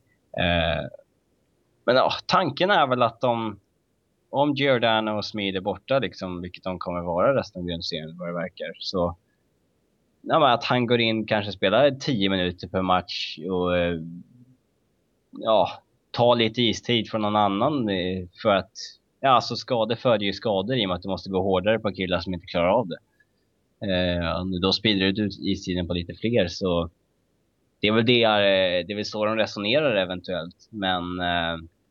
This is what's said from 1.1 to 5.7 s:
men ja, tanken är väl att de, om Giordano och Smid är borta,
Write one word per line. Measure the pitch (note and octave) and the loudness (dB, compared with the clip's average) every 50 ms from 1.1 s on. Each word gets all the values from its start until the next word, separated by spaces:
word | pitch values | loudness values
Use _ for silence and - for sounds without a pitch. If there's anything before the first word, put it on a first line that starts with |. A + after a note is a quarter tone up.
| _ _ _ _ _ _ _ _ _ _ _ _ _ _ - | _ _ _ _ _ _ _ _ _ _ _ _ _ _ -2
men | - B2+ | 2 2
ja, | C3 F#2+ - - - - | 4 4 2 0 -2 -4
tanken | - - F#3 F#3+ C#3 C3 - E3+ G3 | 0 2 2 2 2 0 0 2 2
är | G#3 E3+ C#3+ C3 | 4 4 4 2
väl | B2+ B2 | 4 2
att | B2 A2+ A2 - | 2 0 0 0
de, | - B2 A#2 A2+ A2 G#2+ G2+ - _ _ _ _ _ _ _ _ _ _ _ _ _ _ | -2 0 0 0 -2 -6 -6 -10 _ _ _ _ _ _ _ _ _ _ _ _ _ _
om | - C3 C#3+ D3 C#3 | -2 0 0 0 2
Giordano | C3 C#3 C#3+ C3 A#2 A#2+ A2+ A2 A2 A2 G#2+ | 0 2 2 2 4 4 4 2 2 2 0
och | G#2+ G#2 G2+ | -2 -2 -4
Smid | - - G#2+ G2+ G2 F#2+ | -6 -6 -4 -2 -2 -2
är | F#2+ | -2
borta, | F#2 G#2 | -2 -4